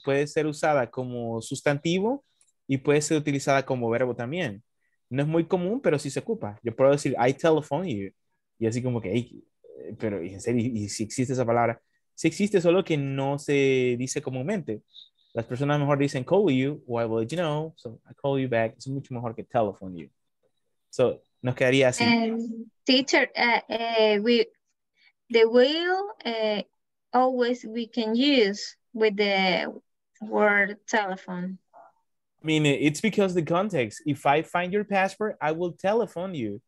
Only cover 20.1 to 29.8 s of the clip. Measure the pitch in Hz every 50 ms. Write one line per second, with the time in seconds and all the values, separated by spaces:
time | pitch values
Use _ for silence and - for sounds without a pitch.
20.1 | _ _ _ _ _ _ _ _ _ _ _ _ _ _ _ _ - - 127 113
21.1 | 82 - _ _ _ _ - 127 120 - 135 127 131 135 131 127 127 - 233 233
22.1 | 233 233 226 226 226 226 233 240 226 226 226 - _ _ _ - 262 - 262 -
23.1 | - 302 254 - - - 233 240 233 - - - 214 226 233 226 226 220 220 214
24.1 | 208 202 208 240 240 233 220 - - _ _ _ _ _ _ _ _ _ _ _
25.1 | _ _ _ - 233 226 226 226 226 247 254 285 302 330 349 359 370 381 403 403
26.1 | - - - 240 226 226 220 214 208 208 - - _ _ _ _ _ _ _ _
27.1 | - 240 254 254 262 247 240 240 247 247 - 220 220 240 233 220 - 247 220 214
28.1 | 226 233 269 294 285 262 214 196 208 202 - - - _ _ _ - 220 220 220
29.1 | 202 202 208 202 196 190 190 185 175 - - 151 - -